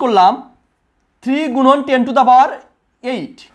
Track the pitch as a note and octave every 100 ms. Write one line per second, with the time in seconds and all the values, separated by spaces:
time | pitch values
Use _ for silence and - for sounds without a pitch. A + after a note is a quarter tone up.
0 | B3+ G3+ F#3 C4 - _ _ _ _ _
1 | _ _ B3 C#4 D#4 B3 C4 C#4+ C#4 C4
2 | A#3+ C4+ B3 B3+ D4 - - _ _ _
3 | B3 A#3+ C#3+ - -